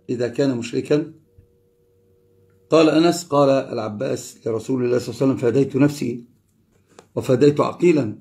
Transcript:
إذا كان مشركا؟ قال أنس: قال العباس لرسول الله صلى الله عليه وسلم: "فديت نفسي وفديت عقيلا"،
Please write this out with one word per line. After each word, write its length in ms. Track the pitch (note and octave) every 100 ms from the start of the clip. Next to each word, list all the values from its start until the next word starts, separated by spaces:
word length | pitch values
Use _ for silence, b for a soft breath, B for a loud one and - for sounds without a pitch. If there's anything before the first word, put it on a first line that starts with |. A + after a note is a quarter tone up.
| -
إذا 180 | B2 A#2+
كان 300 | A#2 C#3 B2
مشركا؟ 560 | A2+ C3+ B2+ D3+ D#3+ - _ _ _ _ _ _ _ _ _ _ _ _ _ _ _
قال 200 | D#3 D#3+
أنس: 340 | D3+ F3 E3
قال 260 | - C#3+ C#3
العباس 880 | C3+ - A#2+ G#2+ G#2 C3+ B2+ - - -
لرسول 400 | A2 A2 C3 A#2+
الله 140 | A#2+
صلى 100 | A#2+
الله 120 | A2+
عليه 120 | C3+
وسلم: 40 | A#2+
"فديت 380 | A#2+ A2+ C3+ B2+
نفسي 480 | D3 D3 - - - _ _ _ _ b b b b -
وفديت 440 | A2 B2 C#3+ D3
عقيلا"، 560 | A#2+ A2 E3+ D#3 A2+ G#2